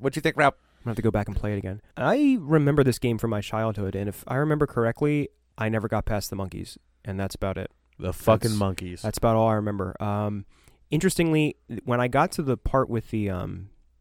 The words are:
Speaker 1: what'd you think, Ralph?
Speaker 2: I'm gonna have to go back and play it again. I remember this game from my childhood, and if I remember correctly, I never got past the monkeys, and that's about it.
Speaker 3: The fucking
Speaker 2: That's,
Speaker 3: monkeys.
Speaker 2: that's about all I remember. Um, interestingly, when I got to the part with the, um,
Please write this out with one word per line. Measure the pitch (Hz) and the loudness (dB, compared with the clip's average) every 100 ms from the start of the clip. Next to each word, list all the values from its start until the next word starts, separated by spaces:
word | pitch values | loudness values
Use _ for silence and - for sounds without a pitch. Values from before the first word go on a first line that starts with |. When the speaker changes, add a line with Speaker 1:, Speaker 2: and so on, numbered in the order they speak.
Speaker 1:
what'd | 135 156 | -4 -2
you | |
think, | 160 147 | 0 4
Ralph? | 143 - | 2 2
Speaker 2:
I'm | _ _ | _ _
gonna | 120 | -6
have | 110 | 0
to | |
go | 107 | 0
back | 107 101 | 0 -2
and | 98 | -4
play | 104 | -4
it | 101 | -4
again. | 98 104 - - | -6 -10 -12 -4
I | 139 262 285 254 | 0 4 4 2
remember | 139 156 143 147 | 4 4 6 6
this | 131 - | 4 2
game | 123 110 | 0 0
from | 113 | -2
my | 104 | -4
childhood, | - 110 113 104 98 | -4 -2 -2 -2 -4
and | 98 101 | -4 -6
if | - - | -8 -6
I | 131 | -2
remember | 151 151 143 | 0 0 0
correctly, | 120 113 - 147 147 - - _ - | 0 0 0 0 0 -2 -8 _ -6
I | 110 | -2
never | 110 107 | 0 0
got | 107 | -2
past | - 107 - | 0 -2 -4
the | 98 | -6
monkeys, | 95 95 92 - _ _ | -6 -8 -12 -16 _ _
and | 104 98 | -8 -6
that's | 98 | -6
about | - 98 95 | -4 -4 -4
it. | 92 _ _ - | -8 _ _ -8
Speaker 3:
The | 92 | -6
fucking | - - 110 113 | 0 4 4 2
Speaker 2:
That's, | 104 | 0
Speaker 3:
monkeys. | 98 90 90 87 | 0 -2 -8 -8
Speaker 2:
that's | 107 - | -6 0
about | 117 110 | 2 4
all | 113 | 4
I | |
remember. | 107 104 101 95 - | 2 0 -4 -6 -4
Um, | 104 104 104 104 - _ _ _ _ | -4 -2 -2 -4 -10 _ _ _ _
interestingly, | 151 180 - 165 156 151 - - 113 | 0 2 2 2 4 2 -2 -10 -8
when | 120 120 | -2 0
I | 123 | 2
got | 135 175 | 2 2
to | - | 0
the | 139 117 | -2 -2
part | - 135 - | 0 0 0
with | 113 - | -2 -4
the, | 110 101 | -4 -2
um, | 92 101 92 98 - _ _ | -4 -6 -8 -14 -20 _ _